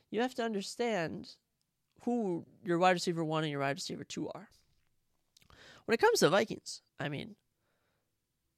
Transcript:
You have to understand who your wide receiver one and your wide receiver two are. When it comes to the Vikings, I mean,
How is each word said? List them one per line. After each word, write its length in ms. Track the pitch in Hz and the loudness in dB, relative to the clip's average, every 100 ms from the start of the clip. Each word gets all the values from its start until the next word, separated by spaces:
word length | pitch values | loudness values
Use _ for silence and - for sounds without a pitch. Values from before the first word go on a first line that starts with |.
| _ | _
You 100 | 202 | -2
have 140 | 254 254 | -2 -2
to 80 | |
understand 920 | 226 202 196 - 240 208 160 - - - _ _ _ _ _ _ | -4 -4 -6 -4 -2 0 -2 -6 -12 -20 _ _ _ _ _ _
who 420 | - 240 202 170 - - | -2 0 0 -4 -6 -14
your 140 | - 170 | -2 4
wide 140 | 185 | 4
receiver 320 | 180 190 165 | 4 0 -2
one 200 | 156 156 | 0 0
and 80 | 156 | -2
your 100 | 143 | -2
wide 160 | 139 156 | -2 -2
receiver 260 | - 175 | -6 -10
two 260 | - - 156 | -8 -8 -8
are. 200 | - 202 _ _ _ _ _ _ _ _ _ _ - - - - | -10 -16 _ _ _ _ _ _ _ _ _ _ -20 -20 -18 -2
When 100 | 226 | 4
it 40 | |
comes 180 | 440 466 | 4 6
to 60 | 156 | 6
the 60 | |
Vikings, 500 | 190 226 - - - _ _ | 6 2 -4 -10 -16 _ _
I 100 | 135 | -6
mean, 260 | 147 - 208 _ _ _ _ _ _ _ _ _ _ _ | -6 -10 -16 _ _ _ _ _ _ _ _ _ _ _